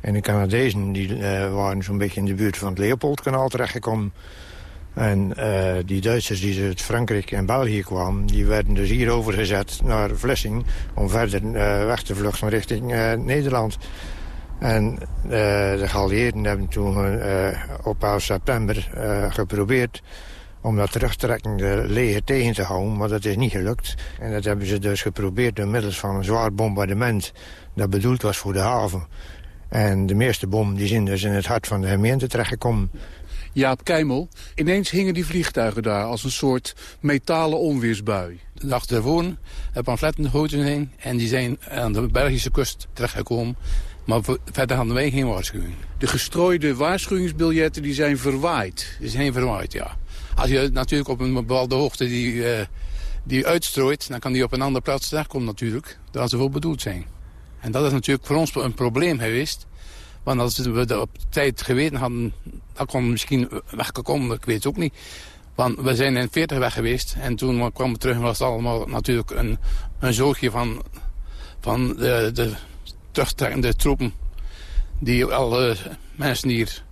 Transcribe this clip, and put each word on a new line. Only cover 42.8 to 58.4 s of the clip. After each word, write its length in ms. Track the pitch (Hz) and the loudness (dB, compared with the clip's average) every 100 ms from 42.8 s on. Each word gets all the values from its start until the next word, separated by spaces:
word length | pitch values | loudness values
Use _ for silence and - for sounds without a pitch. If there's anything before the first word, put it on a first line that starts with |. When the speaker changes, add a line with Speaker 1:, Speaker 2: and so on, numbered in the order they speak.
| - | -14
Speaker 3:
terechtgekomen. 640 | - 120 - 104 120 117 123 - - - - | -4 -4 -2 -2 -2 -2 -4 0 0 0 -8
Maar 180 | - 113 | 0 0
voor, 160 | 110 131 - | 2 -2 -2
verder 240 | - 131 127 | -2 0 2
hadden 180 | 113 | 0
wij 160 | 120 143 | 2 2
geen 160 | 131 131 | 2 0
waarschuwing. 480 | 95 90 - - - - - | 0 -4 -4 -6 -6 -8 -2
Speaker 2:
De 80 | 131 | 0
gestrooide 680 | 135 - 170 180 175 147 | 0 -2 2 4 4 2
waarschuwingsbiljetten 1080 | 127 147 185 - 190 180 156 165 160 156 156 | 2 0 0 0 -2 -2 2 2 4 2 0
die 120 | 147 | -4
zijn 240 | 139 147 139 | 0 2 2
verwaaid. 800 | 127 135 165 156 98 - - - | 2 0 0 0 -2 -6 -10 -8
Speaker 3:
Die 80 | 120 | -6
zijn 240 | 117 143 | 0 0
verwaaid, 400 | 127 127 104 - | 2 0 0 -4
ja. 240 | - - - - - - | -6 -6 -6 -8 -10 -2
Als 160 | - 131 | 2 4
je 200 | 135 139 | 4 4
natuurlijk 360 | 131 127 143 139 | 2 2 0 0
op 120 | 123 | -2
een 140 | 127 | 0
bepaalde 400 | 131 113 127 127 | 0 2 0 2
hoogte 320 | 131 143 - 123 | 2 0 0 -2
die, 460 | 120 123 120 120 | 0 0 0 0
eh, 140 | 117 101 - - - - - | 0 -2 -6 -6 -4 -4 -4
die 220 | - 131 135 | 0 0 2
uitstrooit... 640 | 170 - - 135 143 - | 2 0 2 2 2 -4
dan 100 | 127 | -6
kan 140 | 135 | -2
die 120 | 127 | 0
op 80 | 120 | 2
een 100 | 127 | 2
andere 220 | 135 131 | 0 0
plaats 240 | - 139 - | 0 -2 -2
terechtkomen 380 | 151 151 139 117 | -4 -4 -4 -4
natuurlijk, 520 | 101 117 113 - - - | -4 -4 -4 -8 -18 -10
waar 160 | 123 123 | -4 0
ze 80 | 120 | 2
voor 140 | 135 | 0
bedoeld 320 | 139 160 147 | 0 -2 -2
zijn. 240 | - 90 87 - - - - - | -4 -6 -8 -14 -18 -18 -20 -10
En 120 | 117 | -4
dat 140 | 117 147 | 2 2
is 60 | |
natuurlijk 340 | 135 117 135 - | 2 2 0 2
voor 100 | |
ons 180 | 147 | 2